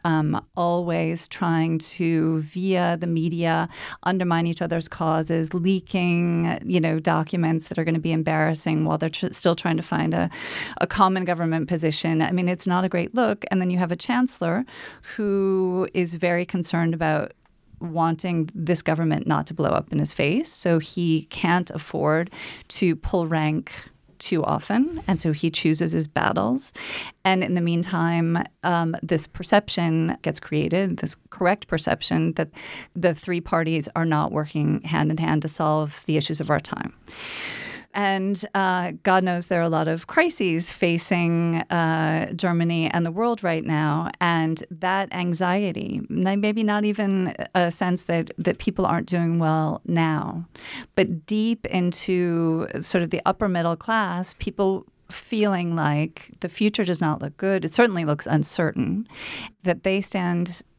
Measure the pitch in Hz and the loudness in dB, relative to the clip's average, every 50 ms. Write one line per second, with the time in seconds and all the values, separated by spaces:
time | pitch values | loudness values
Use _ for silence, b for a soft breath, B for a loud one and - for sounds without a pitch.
0 | - 170 160 156 151 151 156 - - - - - 175 170 170 175 175 170 165 170 | 0 0 2 2 2 0 0 -2 -4 -6 -4 -2 0 0 0 0 0 0 0 0
1 | 165 160 170 165 - - - - 185 170 165 160 160 165 165 160 160 - - - | 0 -2 -2 -4 -8 -8 -6 -2 0 2 2 2 2 2 0 -2 -4 -6 -4 -2
2 | 170 165 165 160 160 160 160 156 156 151 - 185 185 190 185 180 175 170 170 165 | 0 2 2 2 2 2 0 0 -2 -4 -4 -2 0 2 2 2 2 2 0 0
3 | 170 170 165 160 160 170 170 170 170 165 165 165 170 165 B B B B B B | 0 0 0 0 0 0 0 0 0 0 2 0 -2 -4 B B B B B B
4 | - 180 185 190 180 175 170 165 170 170 165 - 175 160 170 165 156 - - - | -2 0 0 2 2 2 2 2 2 0 0 -2 -2 -2 -2 -2 -4 -6 -6 -2
5 | 170 160 156 160 160 156 165 165 160 156 - 180 165 190 196 185 - - - 185 | 0 0 2 0 0 0 0 0 0 -2 -2 0 2 2 2 0 0 -2 -2 0
6 | 180 175 170 170 175 175 170 170 170 165 - - - - 180 175 160 165 160 160 | 2 2 2 2 2 2 2 2 0 0 -2 -4 -2 0 2 2 2 2 0 0
7 | 156 180 165 160 160 - - 175 165 160 165 160 156 - - - 160 165 165 160 | 2 2 2 2 0 0 0 0 2 2 2 0 -2 -4 -4 -2 0 0 0 0
8 | 156 170 160 160 156 160 160 156 156 160 160 151 - 165 156 156 156 156 156 156 | 0 0 0 0 2 2 2 2 2 2 0 0 -2 0 0 2 2 2 0 0
9 | 160 160 160 - - 165 - - - 180 170 - - 170 160 160 165 - 170 160 | -2 -2 -4 -4 -6 -4 -2 0 2 2 2 2 0 -2 -2 -2 -2 -2 -2 0
10 | 160 165 165 170 170 165 B B B B B B B B B B - - - - | 0 0 0 0 0 -2 B B B B B B B B B B -2 0 2 4
11 | 196 190 190 190 185 175 175 165 170 160 165 160 151 151 175 160 160 156 151 - | 4 4 4 2 0 0 0 0 0 0 0 0 0 -2 -2 0 0 0 0 0
12 | - 165 160 160 160 - 180 180 180 175 180 175 - 196 180 180 185 185 - 180 | 0 0 2 2 2 2 0 0 0 0 -2 -2 -2 0 0 2 0 0 0 -2
13 | 170 - - 247 240 214 208 - - - 196 190 185 180 180 180 185 165 175 175 | -2 -2 0 0 2 2 0 -2 -2 -2 0 0 0 2 0 0 0 0 -2 -4
14 | - - 240 247 254 254 - - 175 170 170 214 262 B B B B B B B | -2 0 0 2 0 0 -2 -2 -2 0 0 -2 -2 B B B B B B B
15 | B - - - 214 202 196 196 196 190 190 190 185 185 180 185 185 - - 185 | B -12 -6 -4 0 0 2 2 2 2 2 2 2 2 0 0 -2 -2 0 -2
16 | 180 165 175 160 - 175 170 170 175 - - 185 175 - - 170 165 165 165 160 | -2 -2 -2 -2 0 0 2 0 0 -2 -2 -2 -2 0 0 0 2 2 0 0
17 | 165 156 156 151 - - - _ _ _ _ _ _ _ - - - 170 156 165 | 2 2 2 0 -2 -4 -10 _ _ _ _ _ _ _ -16 -12 -10 -4 -2 0
18 | 165 165 165 160 - 180 170 165 156 160 - - 165 165 175 160 - - 160 156 | 0 0 0 -2 -2 -2 0 0 -2 -2 -4 -4 0 0 0 0 0 0 0 2
19 | 165 160 156 151 - 165 151 147 147 - 165 160 147 - - - 147 - 156 147 | 2 2 0 0 0 0 0 0 -2 -4 -4 -2 0 2 2 0 0 -2 -2 -2
20 | 147 151 - - 143 143 170 254 330 - - - - 185 170 160 151 - - 180 | -2 -2 0 0 0 2 2 0 -2 -4 -6 -2 0 2 2 2 0 -2 -4 -2
21 | 175 165 160 156 - - - - - 170 175 180 170 - - 156 - - - 160 | 0 2 0 0 -2 -6 -8 -2 0 2 2 2 0 -2 -8 -10 -8 -6 -4 0
22 | 147 151 156 160 175 175 B B B B B B B B - - 196 175 160 - | 2 2 2 2 0 -2 B B B B B B B B -2 0 2 2 2 0
23 | - - - 180 165 160 165 156 156 151 156 160 - - - - - - - _ | -2 -2 0 0 0 2 0 2 2 2 0 -2 -4 -6 -12 -18 -18 -20 -20 _
24 | _ _ _ - - - 185 160 - - - - - - 208 233 277 330 339 320 | _ _ _ -10 -4 -2 0 0 2 0 0 -2 -2 0 2 2 2 2 -2 -4
25 | - - 180 160 - 165 151 151 - 165 160 - - 160 156 156 170 160 165 165 | -2 0 0 0 2 0 0 0 0 0 0 2 2 2 2 2 0 0 0 -2
26 | 156 151 - - - - - - - 226 254 269 269 - - B B B B B | -2 -2 0 0 2 2 2 2 2 0 0 -2 -4 -8 -14 B B B B B
27 | B B B B - 190 190 185 185 - 180 175 170 170 170 170 175 - 185 165 | B B B B 0 2 2 2 2 2 0 2 2 2 2 0 0 0 0 0
28 | 165 170 170 170 165 165 165 170 - - _ _ - 175 175 170 170 160 165 - | 2 2 2 2 2 2 2 0 -2 -4 _ _ -2 0 2 2 0 0 -2 -4
29 | - 160 170 160 156 - - - 180 - - 208 208 - - - 170 165 160 165 | -2 0 0 0 0 -4 -10 -8 0 4 4 4 4 2 -2 0 0 2 2 2
30 | 160 165 - - - 156 151 - - - 151 151 156 165 160 185 196 185 170 - | 2 0 -2 -2 -4 -4 -4 -6 -6 -4 -2 0 0 2 2 2 0 0 -2 -2
31 | - - - - _ - - - 185 175 208 208 - - 165 160 - - - - | -4 -6 -6 -8 _ -12 -4 0 2 2 2 0 -2 -4 -4 -2 0 0 0 0
32 | - - 175 165 160 165 156 - 160 147 B B B B B B B B B 175 | 0 0 0 0 0 0 0 -2 -4 -4 B B B B B B B B B 0
33 | 170 175 160 151 - 185 175 175 170 - 175 165 165 160 165 160 151 - - 165 | 0 0 0 0 -4 -4 -4 -4 -2 0 0 0 2 2 0 0 -2 -2 -2 0
34 | 165 165 156 151 156 - - 151 151 147 - 156 147 156 156 - - 160 160 160 | 2 2 2 2 0 0 0 -2 -4 -2 -2 0 0 2 0 0 -2 -2 0 2
35 | 151 156 160 160 165 160 160 156 151 156 - - 160 156 151 156 156 147 - - | 2 2 0 0 0 2 2 0 0 -2 -2 0 2 2 2 2 0 -2 -6 -8
36 | - - 151 156 147 - 160 - 143 - 151 147 - - - - - - - - | -2 0 0 0 0 0 -2 -2 0 0 0 0 0 -4 -8 -8 -8 -8 -12 -14
37 | - B B B B B B B B B B B B B B B B B - 202 | -20 B B B B B B B B B B B B B B B B B -2 0
38 | 202 196 196 190 190 196 202 180 214 - - 196 196 185 185 180 175 175 151 - | 2 2 2 2 0 0 -2 -2 -4 -2 0 2 2 2 2 2 0 -2 -4 0
39 | - 196 185 190 185 180 175 175 170 - 180 170 170 165 160 156 160 160 160 165 | 2 4 6 6 6 4 0 0 0 0 2 2 2 2 2 2 2 2 0 -2
40 | - - - 330 339 339 330 - 202 180 160 165 170 - - - 196 175 170 170 | -4 -2 2 2 2 2 2 0 0 0 0 0 -2 -4 -4 0 2 2 2 2
41 | - - 190 170 170 170 170 165 170 170 165 165 - - - 170 165 160 160 160 | 0 0 0 2 2 2 2 2 2 2 0 0 -2 0 0 2 2 2 2 2
42 | 160 156 160 160 - - - 165 - 180 170 170 170 170 170 165 160 - - 170 | 2 2 2 0 -2 -2 -4 -2 0 0 2 2 2 2 2 2 0 0 0 0
43 | 170 165 165 196 226 240 233 - 202 175 165 160 - - 156 151 156 151 151 160 | 0 0 0 0 0 0 0 0 -2 -2 -2 -2 0 0 0 2 2 2 2 0
44 | 165 - - - 185 170 170 165 160 160 165 160 - - 175 156 180 180 190 196 | -2 -4 -4 -2 0 2 2 4 2 2 0 -2 -6 -10 -8 -4 -2 0 0 0
45 | 196 - - 180 175 175 170 160 185 180 180 202 208 185 165 - - - - - | -2 -2 -4 -2 0 0 0 2 2 2 2 2 0 0 -2 -4 -6 -6 -6 -6
46 | - - - - 185 190 196 202 208 208 208 226 220 208 208 208 208 208 208 202 | -6 -4 -2 0 2 2 2 2 2 0 2 2 2 2 2 2 2 2 0 0
47 | 208 196 196 190 185 175 - - - - - 185 175 170 170 - 185 180 180 175 | 0 2 2 2 0 0 -2 -6 -6 -2 2 2 2 2 0 0 0 0 0 0
48 | - - 170 165 165 - - - 165 180 - - - 214 - - 190 - - - | 0 0 0 0 -2 -2 -4 -2 0 0 0 0 -2 -2 0 2 2 2 2 0
49 | - - 175 170 170 165 170 165 165 156 156 160 156 156 - - - - 175 165 | 0 0 0 0 2 2 2 2 2 2 2 2 2 0 -2 -4 -4 0 2 2
50 | 165 160 156 151 - - - 165 170 - B B B B B B B B - - | 2 2 2 0 -2 -4 -6 -8 -10 -12 B B B B B B B B 2 2
51 | 185 - 175 160 - - 214 214 220 226 233 - - - - 185 180 175 170 - | 2 2 0 -4 -4 -2 0 0 2 0 0 -2 -4 -4 -2 0 0 0 -2 -2
52 | - - 185 180 180 175 170 165 165 165 160 165 - - - 143 165 - - 185 | -2 0 0 2 2 2 2 2 2 2 0 0 -2 -4 -6 -6 -4 0 0 0
53 | 170 156 - 165 - 180 190 - 214 196 180 170 170 170 165 160 - - 226 220 | 0 0 -2 -2 0 0 0 0 0 0 0 0 0 0 -2 -2 -2 -2 0 0
54 | 208 180 175 180 180 - - - - 202 - - 202 190 190 - - _ _ _ | 0 0 -2 -4 -6 -6 -8 -8 -8 -6 -2 0 0 0 0 -2 -6 _ _ _
55 | _ - - - - - 240 214 208 208 190 175 175 170 165 165 151 147 147 147 | _ -18 -18 -14 -8 -4 0 2 2 2 2 0 0 0 0 0 2 2 2 2
56 | 156 160 - - - - - - - 170 - - 214 214 214 - 208 170 175 151 | 0 -2 -6 -12 -20 -20 -14 -10 -10 -6 -2 0 2 2 2 2 0 2 2 2
57 | 175 151 151 - - 143 - - 190 190 196 185 156 156 - - 240 233 190 170 | 0 0 0 -2 -4 -8 -6 -2 0 0 0 0 0 0 4 4 4 4 4 0
58 | 165 151 151 151 - - 156 151 147 - - - 170 156 - - - - 175 202 | 0 0 0 -2 0 0 2 2 2 0 0 0 0 0 0 0 -2 0 -2 -2
59 | 233 - B B B B B B B B B _ - 180 170 - - 190 190 196 | -4 -6 B B B B B B B B B _ -2 -2 -2 0 0 0 0 0
60 | 190 - - 190 180 175 175 175 175 175 175 - - _ _ | -2 -2 -2 -2 0 0 0 0 -2 -2 -6 -10 -16 _ _